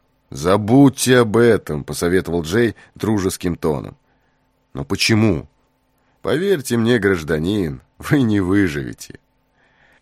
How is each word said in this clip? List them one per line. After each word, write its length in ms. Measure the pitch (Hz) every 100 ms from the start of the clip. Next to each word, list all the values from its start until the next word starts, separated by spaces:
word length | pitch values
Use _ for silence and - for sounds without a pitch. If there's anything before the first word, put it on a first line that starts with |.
| _ _ -
«Забудьте 880 | 67 76 104 104 131 139 - - 127
об 200 | 113 104
этом», 460 | 120 98 - 76
посоветовал 600 | 67 76 87 92 82 85
Джей 320 | 78 104 120 - -
дружеским 600 | - 98 110 92 - 90 82
тоном. 420 | 82 71 50 - _ _ _ _ _ _ _
«Но 120 | - 71
почему?» 600 | 98 - 110 110 82 - _ _ _ _ _ _ _
«Поверьте 560 | - 135 196 185 123 117
мне, 200 | 113 120
гражданин, 840 | 101 92 78 80 82 107 85 65 - -
вы 240 | - 151
не 180 | 120 104
выживете». 800 | 90 101 95 73 62 57 - - _ _ _ _ _ _ _ _